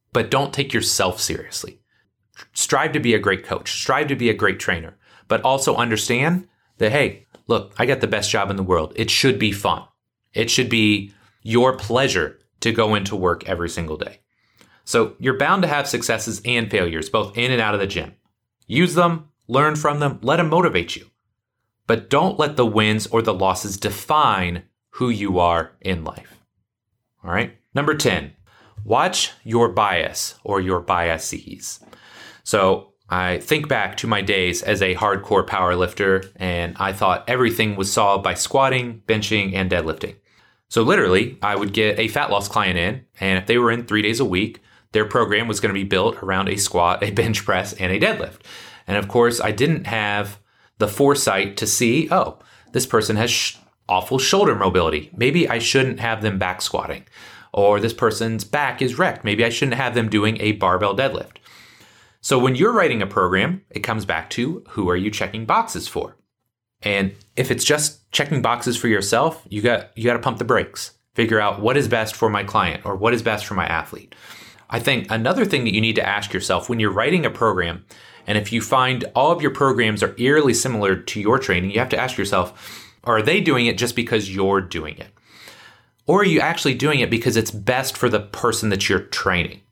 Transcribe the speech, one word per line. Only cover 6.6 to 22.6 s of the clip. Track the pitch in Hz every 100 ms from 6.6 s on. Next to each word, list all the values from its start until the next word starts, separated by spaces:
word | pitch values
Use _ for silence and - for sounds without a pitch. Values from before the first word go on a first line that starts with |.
| _ -
that, | 107
hey, | 143 113 - _ - -
look, | 107 - -
I | 123
got | 127
the | 104
best | 104 -
job | 110 98
in | 98
the |
world. | 92 85 78 -
It | 110
should | - 135 101
be | 107
fun. | 98 98 80 - _ _ _ _
It | 107 117
should | - 117
be | 113 107 101 101 - _ _
your | 107 117 127 -
pleasure | 101 120 139 95 73 - _ -
to | 117
go | 113 107 104
into | 98 98
work | 90 85 -
every | 87 85
single | - 80 76
day. | - - _ _ _ _ _ _ -
So | 117 110 -
you're | 127 131
bound | 143 196
to | 170
have | 147 -
successes | 127 - 113 113 101
and | 120 120 107
failures, | 107 87 80 -
both | 110 101 110
in | 123
and | 123
out | 107
of | 104
the | 98
gym. | 87 76 - _ _ _ _ -
Use | 123 175 160
them, | 170 160 - _ -
learn | 127 151 151
from | 151 147
them, | 143 117
let | 120 170
them | 160
motivate | 165 170 90 82 -
you. | - _ _ _ _ _ _ _ -
But | 113 -
don't | 143 180 -
let | 147
the | 147